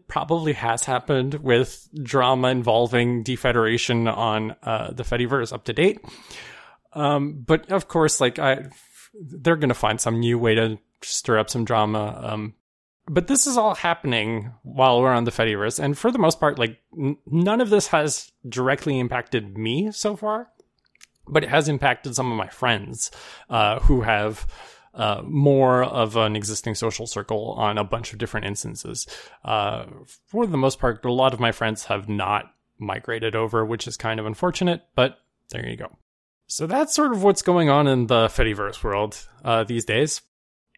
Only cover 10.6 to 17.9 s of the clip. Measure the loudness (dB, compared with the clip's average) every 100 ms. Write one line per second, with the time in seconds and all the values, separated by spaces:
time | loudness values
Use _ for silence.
10.6 | 2 -2 _ _ -8 -6 0 2 2 -2
11.6 | 0 2 2 0 -4 -6 -8 -6 -8 -12
12.6 | _ _ _ _ -4 -2 2 2 2 2
13.6 | 2 2 0 0 0 0 0 -4 -6 -14
14.6 | -6 4 6 6 4 4 2 0 0 0
15.6 | -2 -2 -2 0 0 2 2 2 0 0
16.6 | -2 -4 _ -6 -4 -4 -2 2 2 2
17.6 | 4 2 2